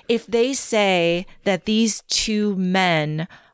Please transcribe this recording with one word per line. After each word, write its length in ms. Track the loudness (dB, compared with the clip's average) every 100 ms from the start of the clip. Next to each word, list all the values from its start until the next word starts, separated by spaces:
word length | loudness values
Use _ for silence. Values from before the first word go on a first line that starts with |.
| -4
if 180 | -4 0
they 260 | 0 0
say 720 | 0 0 2 2 2 2 0 -4 -6
that 220 | -4 -2 0
these 380 | 2 2 0 -4
two 480 | -4 -2 -2 -2 -2
men 720 | 0 0 2 0 -2 -4 -8 -12 _